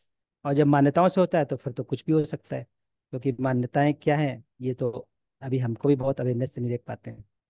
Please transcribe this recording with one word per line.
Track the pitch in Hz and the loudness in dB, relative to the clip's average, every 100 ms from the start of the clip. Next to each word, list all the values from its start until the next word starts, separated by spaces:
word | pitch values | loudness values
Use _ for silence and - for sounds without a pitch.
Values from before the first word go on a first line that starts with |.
| _ _ _ _ 143 | _ _ _ _ -2
और | |
जब | 143 143 | 2 4
मान्यताओं | 143 139 156 180 | 6 4 4 2
से | 190 | 4
होता | 175 170 | 2 2
है, | 143 | -2
तो | 127 | -4
फिर | 139 | -8
तो | 123 | -8
कुछ | 127 127 - | -8 -6 0
भी | |
हो | 156 147 | 0 0
सकता | - - 131 | -6 -10 -12
है, | 123 _ _ _ _ | -12 _ _ _ _
क्योंकि | 131 135 120 | -6 -4 -2
मान्यताएं | 131 127 123 147 147 | -2 0 -2 0 0
क्या | 147 - 147 | 0 0 0
हैं, | 147 123 - - | 0 -4 -14 -10
ये | 127 | -8
तो | 127 123 123 - _ _ _ | -4 -4 -6 -14 _ _ _
अभी | 135 127 | -2 0
हमको | 123 113 147 | 0 -2 2
भी | 139 | 2
बहुत | 135 139 | 0 -2
अवेयरनेस | 127 120 131 | -2 -2 -4
से | - | -4
नहीं | 120 | -4
देख | 120 - | -4 -8
पाते | 117 - | -14 -12
हैं, | 113 - _ _ | -16 -20 _ _